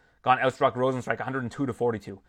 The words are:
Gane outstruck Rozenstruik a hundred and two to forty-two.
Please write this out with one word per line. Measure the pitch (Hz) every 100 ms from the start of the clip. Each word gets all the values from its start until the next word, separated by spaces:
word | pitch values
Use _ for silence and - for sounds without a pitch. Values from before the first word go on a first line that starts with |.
| _ _
Gane | 120 127
outstruck | 131 - 135
Rozenstruik | 123 131 127 - 113
a |
hundred | 113 131
and | 120
two | -
to | 135
forty-two. | 113 120 110 110 98